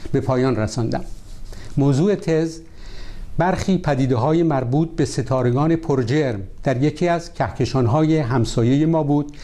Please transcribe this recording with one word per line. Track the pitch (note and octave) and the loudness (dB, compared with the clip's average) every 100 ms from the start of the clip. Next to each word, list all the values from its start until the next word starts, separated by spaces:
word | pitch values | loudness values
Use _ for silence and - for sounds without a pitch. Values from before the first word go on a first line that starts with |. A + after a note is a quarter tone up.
| - | -4
به | C#3 | -2
پایان | B2 B2+ C3 A2+ | 0 2 2 0
رساندم. | G#2+ - A2+ - - - - - - - - - | -2 -2 -2 -2 -6 -10 -12 -12 -12 -12 -6 0
موضوع | C#3 C3+ F#3 | 2 4 2
تز | F#3+ - D#3+ E3 D#3+ - - - - - - - - | 0 0 0 0 -4 -14 -16 -14 -12 -10 -10 -6 0
برخی | E3+ F#3 - F#3 | 0 0 0 0
پدیده‌های | E3 C#3 C3+ B2 C3 D#3+ | 0 0 2 2 2 2
مربوط | E3 C#3 A#2+ C#3 E3 - | 2 2 0 0 0 0
به | |
ستارگان | C#3+ - A#2+ C3 B2 B2 D3+ E3 | -2 -2 -2 0 2 2 2 2
پرجرم | D#3+ C#3 A#2 C#3+ C#3+ G#2+ F#2 - | 2 0 2 0 0 -2 -8 -6
در | - B2 | -2 0
یکی | D3 D3+ F3 | 0 0 0
از | E3+ E3+ | 0 -2
کهکشان‌های | - - - B2+ C3+ A#2 D3 D#3 D#3+ | -4 -4 -2 -2 2 2 4 4 2
همسایهٔ | C3+ B2+ A2 - A#2 C3+ D#3 | 2 0 0 2 2 4 4
ما | D#3+ | 2
بود | D3 D3 D3 - | 2 0 0 -8